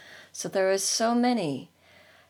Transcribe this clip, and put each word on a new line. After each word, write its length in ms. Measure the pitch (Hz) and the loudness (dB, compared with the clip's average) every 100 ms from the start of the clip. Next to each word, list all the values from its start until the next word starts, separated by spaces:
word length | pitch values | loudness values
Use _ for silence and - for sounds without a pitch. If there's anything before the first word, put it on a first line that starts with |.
| - - - | -20 -20 -18
So 180 | - 175 | -10 -4
there 220 | 196 190 | 0 2
are 80 | 196 | 2
so 360 | 196 - 226 | 0 0 2
many. 540 | 240 247 240 160 131 - _ _ - - - | 2 2 2 0 -4 -8 _ _ -20 -20 -20